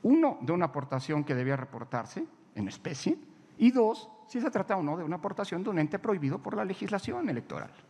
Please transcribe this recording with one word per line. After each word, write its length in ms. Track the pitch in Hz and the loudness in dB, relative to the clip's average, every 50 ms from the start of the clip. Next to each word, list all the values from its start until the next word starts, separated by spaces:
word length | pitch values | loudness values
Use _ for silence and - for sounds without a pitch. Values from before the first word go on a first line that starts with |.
| - | 6
uno, 340 | 208 269 330 320 277 202 - | 6 6 8 8 4 2 0
de 140 | 127 127 165 | -2 0 2
una 140 | 180 170 | 2 2
aportación 580 | 156 - 147 135 135 135 131 131 - 156 151 143 | 0 0 -4 -4 -2 -4 -4 -2 0 0 0 0
que 100 | 147 139 | 0 0
debía 220 | 123 127 131 139 | 0 2 0 0
reportarse 680 | 131 127 - - 117 117 - - 120 113 - - - 330 - - - - - _ | -2 -2 -6 -10 -12 -8 -4 -4 -4 -4 -4 -8 -8 -8 -8 -10 -20 -20 -14 _
en 140 | 104 101 95 | -4 -4 -4
especie, 500 | - - - 180 - - - - 330 - - - - - - - - | -6 -8 -8 -8 -8 -2 0 0 0 0 -4 -20 -20 -20 -20 -20 -2
y 140 | - 220 240 | 6 6 6
dos, 380 | 247 262 226 214 233 226 - - - - - - | 8 8 4 4 2 -2 -8 -18 -20 -20 -20 -8
si 100 | - 247 | -6 -2
se 100 | 233 311 | -2 -2
trata 280 | - 208 - - 202 | -2 -2 -2 0 0
o 40 | 190 160 | 0 0
no 120 | 143 151 | -2 -2
de 80 | 175 170 | -4 -4
una 140 | 151 175 | -4 -6
aportación 440 | 180 156 202 190 - 202 190 - 170 | -4 -4 -6 -4 -4 -6 -4 -4 -4
de 100 | 190 240 | -4 -2
un 80 | 202 165 | 0 2
ente 200 | 151 151 - 190 | 0 0 0 -2
prohibido 420 | - 226 208 185 143 135 151 135 | 0 0 0 0 0 -2 -2 -2
por 140 | - 208 - | -6 -6 -4
la 80 | 208 214 | -4 -4
legislación 640 | 185 190 - 208 196 208 196 - - - 359 339 | -4 -4 -6 -4 -4 -4 -4 -4 -4 -4 -2 -2
electoral. 440 | 233 135 120 - - - - 55 - - - - - | -2 -2 -4 -4 -8 -10 -10 -10 -12 -16 -20 -20 -20